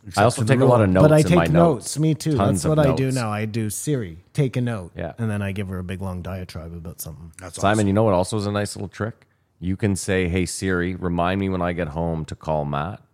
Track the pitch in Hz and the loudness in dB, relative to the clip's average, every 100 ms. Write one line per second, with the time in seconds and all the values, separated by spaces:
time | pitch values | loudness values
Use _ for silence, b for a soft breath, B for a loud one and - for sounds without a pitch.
0 | - 101 110 - 110 120 131 120 101 92 | -4 2 2 4 2 4 6 6 6 6
1 | 151 156 151 175 165 160 170 123 - 139 | 8 6 6 4 4 6 4 2 -4 -2
2 | 156 151 160 139 101 95 - 156 147 - | 0 0 0 2 2 2 2 4 4 2
3 | 131 131 113 104 110 110 107 - - 139 | 0 -2 -2 -4 -4 -4 -4 -6 -4 -4
4 | 95 82 _ - 135 127 120 110 85 92 | -6 -12 _ -2 -2 0 -4 -4 -10 -10
5 | 87 - 113 104 98 95 95 92 90 95 | -10 -6 -4 -2 -4 -4 -6 -6 -8 -6
6 | 95 90 87 95 90 85 82 85 85 - | -6 -8 -8 -10 -10 -12 -12 -12 -14 -14
7 | 80 71 82 - 92 87 98 110 101 98 | -16 -14 -18 -18 -16 -2 0 2 2 4
8 | 113 90 92 107 101 104 104 104 101 - | 4 2 0 -4 -4 -4 -6 -8 -12 -8
9 | 104 - _ _ _ _ 87 95 104 95 | -8 -8 _ _ _ _ -6 -2 0 -2
10 | - 92 90 92 87 - 95 90 87 92 | 0 0 0 0 -2 -4 -2 -2 -2 -4
11 | 90 87 87 98 95 92 87 87 80 76 | -4 0 0 0 -2 -2 -2 -2 -4 -4
12 | 85 80 76 - - 78 73 71 80 107 | -4 -4 -8 -10 -4 -4 -2 -4 -6 -10
13 | _ | _